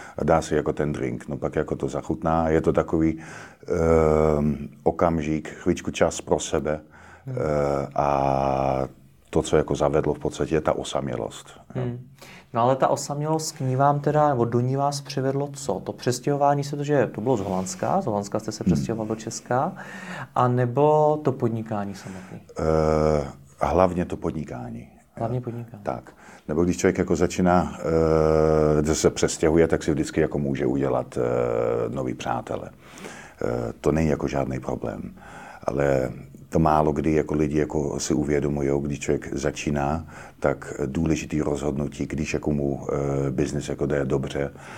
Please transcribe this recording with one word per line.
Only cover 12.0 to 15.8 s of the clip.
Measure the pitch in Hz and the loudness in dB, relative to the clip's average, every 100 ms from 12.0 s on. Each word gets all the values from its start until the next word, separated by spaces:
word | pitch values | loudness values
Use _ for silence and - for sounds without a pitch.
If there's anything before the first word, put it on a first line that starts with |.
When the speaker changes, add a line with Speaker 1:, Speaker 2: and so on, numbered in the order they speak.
| 127 - - - - | -14 -20 -20 -20 -8
Speaker 2:
No, | 117 | 0
ale | 120 135 | 2 4
ta | 151 | 2
osamělost | 139 - 147 151 160 156 | 0 -2 -4 0 -2 -2
k | - | -4
ní | 131 127 | -2 2
vám | 139 147 | 4 4
teda, | 143 151 151 | 2 4 4
nebo | 131 117 | 4 2
do | 120 | 2
ní | 123 135 | 2 0
vás | 143 143 | 0 -2
přivedlo | - - 131 135 143 | -6 -2 -2 -2 -4
co? | 143 - | -6 -4
To | 92 | -4